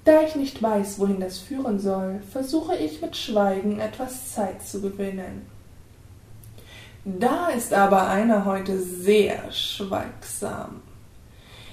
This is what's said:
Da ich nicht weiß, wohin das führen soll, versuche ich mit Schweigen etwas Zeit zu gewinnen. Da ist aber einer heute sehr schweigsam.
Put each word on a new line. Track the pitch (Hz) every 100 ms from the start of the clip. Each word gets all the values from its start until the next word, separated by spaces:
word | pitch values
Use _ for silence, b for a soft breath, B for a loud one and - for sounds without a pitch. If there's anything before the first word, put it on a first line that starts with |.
Da | - 311
ich | 311 294
nicht | 277 -
weiß, | 220 208 196 -
wohin | 196 190
das | 185 -
führen | - 269 254 202
soll, | 196 190 190 196 -
versuche | 262 269 320 311 359
ich | 302 -
mit | 349 -
Schweigen | - 208 196 190 208 208
etwas | 214 - 254 - -
Zeit | - 190 185
zu | - 202
gewinnen. | 196 190 196 190 180 - - - - - - - - - - - - - B B B B 202
Da | 180 240 330 349
ist | 254 -
aber | 196 196 196 185
einer | 190 226 214
heute | 196 190 190 190
sehr | 180 180 185 214 196 - -
schweigsam. | - - - 196 107 - - - - 95 - - - - - - - - B B B B